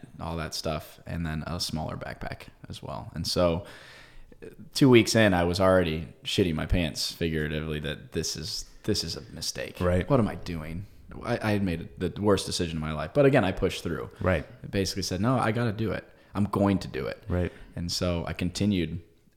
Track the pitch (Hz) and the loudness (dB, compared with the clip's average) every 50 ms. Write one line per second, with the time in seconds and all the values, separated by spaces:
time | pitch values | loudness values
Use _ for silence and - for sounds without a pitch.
0 | - - - - 87 82 82 82 78 78 - - - 80 78 76 - - - - | -18 -18 -12 -10 -8 -6 -4 -4 -6 -6 -6 -6 -4 -4 -4 -4 -6 -10 -20 -18
1 | - - - 87 85 80 78 78 76 - - 87 - - - 78 78 - - - | -12 -8 -6 -4 -4 -4 -4 -4 -4 -6 -6 -6 -4 -4 -4 -6 -6 -6 -8 -8
2 | - - - - - - - - - - - - - - - - - - - - | -10 -10 -10 -10 -10 -10 -10 -12 -14 -20 -20 -20 -16 -16 -14 -14 -12 -12 -10 -10
3 | 110 110 - 80 90 - - 92 90 85 85 87 - - - - - - - - | -12 -10 -8 -6 -4 -2 2 4 4 4 4 0 -4 -8 -16 -20 -20 -20 -20 -20
4 | - - - - - - - - - - - - - - - - 151 131 123 113 | -20 -20 -20 -20 -20 -20 -20 -18 -18 -18 -18 -18 -16 -6 2 4 8 10 10 10
5 | 107 - - 113 110 104 92 87 87 87 87 95 95 95 92 92 90 80 78 80 | 8 8 4 6 6 6 6 4 2 2 2 4 6 6 6 6 4 2 0 -4
6 | 78 - - - - - - - 98 87 78 78 78 78 - 92 85 73 - - | -6 -8 -14 -14 -8 -4 0 2 2 2 2 -2 0 0 2 2 2 0 -2 -4
7 | - - - - 87 85 80 78 76 76 76 76 78 78 76 76 73 73 73 - | -6 -6 -4 -2 -2 -2 0 0 -2 -2 -2 -4 -4 -4 -4 -4 -4 -6 -8 -8
8 | - - - 85 78 - - 67 76 - - - - - - - - - 104 - | -10 -8 -6 -4 -4 -4 -4 -6 -8 -8 -8 -8 -10 -12 -16 -8 -4 -2 -2 -2
9 | - 82 - 69 69 - - 76 - - - 67 67 - - - 90 90 90 92 | -2 -6 -8 -10 -12 -14 -12 -8 -8 -8 -6 -8 -8 -8 -4 -2 0 2 2 2
10 | 87 - 143 127 107 85 73 87 - 87 87 80 78 80 80 90 101 - - - | 2 2 2 2 2 0 -2 -6 -8 -8 -8 -6 -6 -8 -8 -10 -10 -12 -16 -20
11 | - - - - - - 120 - - 110 104 101 101 92 82 80 85 - - - | -20 -18 -14 -10 -6 -4 -4 -2 0 0 2 2 2 0 -2 -2 -6 -10 -8 -4
12 | 92 82 - - 101 104 98 92 - - 82 - 90 82 82 80 76 78 80 76 | -4 -4 -2 0 4 4 4 4 2 -2 -2 -2 -2 -2 -2 -4 -4 -4 -4 -4
13 | 78 78 - 143 139 139 135 - 90 92 92 - 98 90 - - - 90 78 64 | -4 -2 2 6 6 6 6 6 4 2 2 0 0 -2 -2 -2 -4 -4 -4 -4
14 | 58 - - - - 92 90 78 69 - - - - - - 101 95 - - 98 | -6 -10 -8 -2 2 2 2 2 0 -6 -14 -16 -10 -4 -2 0 0 0 -2 -4
15 | 90 - 92 87 101 123 131 117 - 113 107 117 120 117 101 110 110 98 - - | -4 -4 -2 0 2 2 2 2 2 0 0 0 -2 -2 -2 -2 -2 -2 -2 -4
16 | - - - - - - - 98 101 95 - 98 101 101 98 90 - 69 - 65 | -8 -12 -20 -20 -18 -8 -2 -2 0 0 2 4 4 4 4 2 0 -4 -6 -4
17 | 65 53 50 - - - 90 87 87 82 - - - - - - 85 87 - - | -4 -4 -6 -6 -6 -2 0 0 0 -2 -4 -10 -18 -14 -10 -8 -6 -4 -2 -2
18 | 92 87 87 85 - - 82 - 92 87 - - 98 104 101 90 82 78 85 90 | 0 0 0 0 -2 -4 -4 -2 -4 -2 0 0 2 2 2 2 0 -2 -4 -8
19 | - - _ _ _ _ _ | -10 -14 _ _ _ _ _